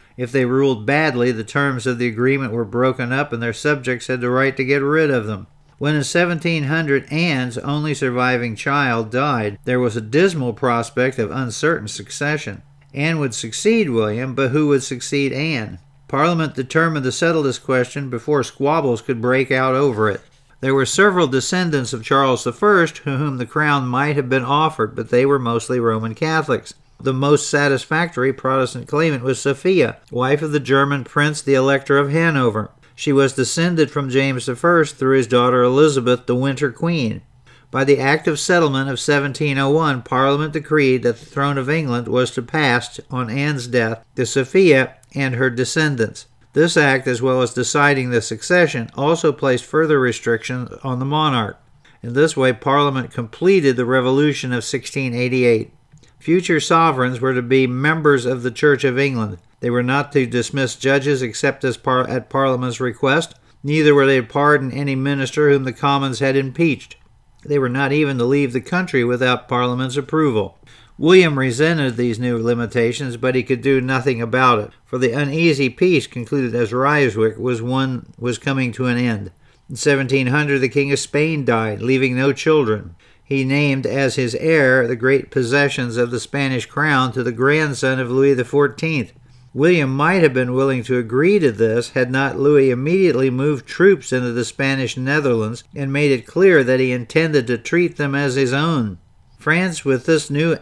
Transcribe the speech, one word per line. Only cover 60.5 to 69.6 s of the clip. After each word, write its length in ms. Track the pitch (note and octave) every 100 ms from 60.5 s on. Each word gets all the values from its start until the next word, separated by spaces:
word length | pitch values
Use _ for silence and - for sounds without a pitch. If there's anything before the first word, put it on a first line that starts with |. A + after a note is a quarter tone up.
| C#3 B2+ -
judges 460 | C3+ C#3 C#3 C3+
except 420 | B2 - C#3+ - C3
as 100 | A2+
par-, 320 | C3+ B2+ B2
at 200 | B2+ -
Parliament's 500 | C#3 C3+ B2+ B2+ A#2
request. 560 | B2+ A#2 C#3 D3+ E3 - _ _
Neither 320 | C#3+ D#3 D3+
were 120 | C#3+ C3+
they 160 | C3
to 60 | A2+
pardon 440 | C#3+ D3 D3 C3
any 240 | C3+ C#3+ C3
minister 540 | C#3 C#3 C3 - D3
whom 160 | C#3+ C3
the 80 |
Commons 460 | A2+ C#3+ C#3 C3+ A#2+
had 180 | C#3 C3+
impeached. 580 | C3+ B2+ E3 B2+ - - _ _ _ _
They 160 | - C#3+
were 100 | B2+
not 220 | C3 C3+
even 260 | D3 C#3+ C3
to 80 | A#2+
leave 280 | C#3+ C3+
the 80 | B2
country 420 | - F3+ F3+ C3+
without 440 | A#2+ B2 B2+ B2 -
Parliament's 500 | B2